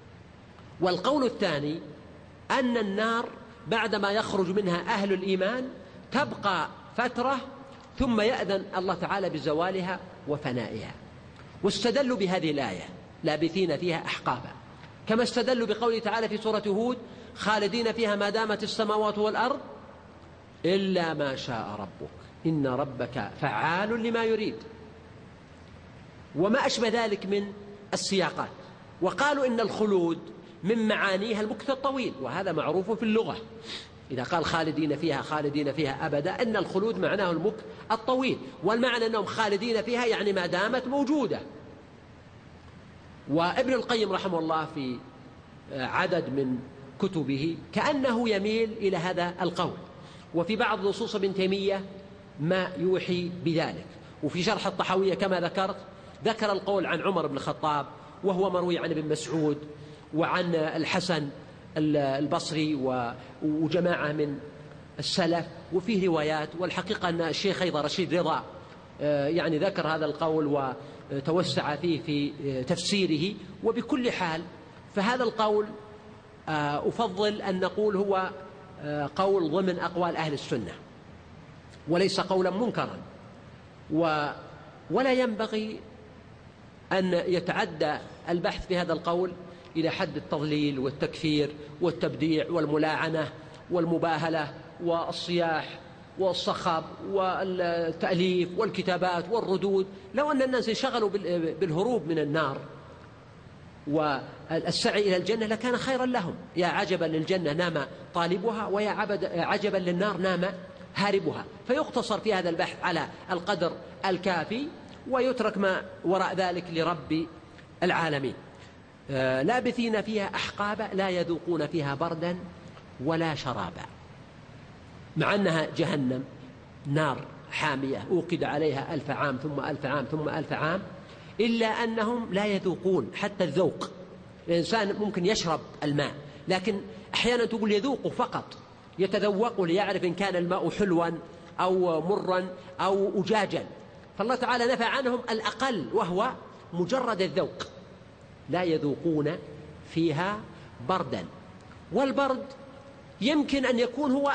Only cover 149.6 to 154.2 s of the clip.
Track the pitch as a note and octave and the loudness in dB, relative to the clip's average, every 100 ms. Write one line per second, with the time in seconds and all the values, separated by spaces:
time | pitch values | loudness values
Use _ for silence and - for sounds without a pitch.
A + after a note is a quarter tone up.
149.6 | - - - - E3 D3 F#3 G#3+ - - | -16 -18 -6 0 2 2 0 -2 -8 -16
150.6 | - - B2 F#3 D3 A2+ E2 - - - | -18 -12 -2 0 0 -4 -6 -14 -18 -20
151.6 | - - - F3+ C4+ B3+ C4+ B3+ - - | -18 -20 -4 0 2 2 2 0 -4 -14
152.6 | - - - - - - G#3 D#4 C#4 C#4 | -18 -18 -18 -20 -20 -2 2 4 4 2
153.6 | B3+ A#3+ A#3+ C4+ D4 C4 | 4 4 2 2 2 4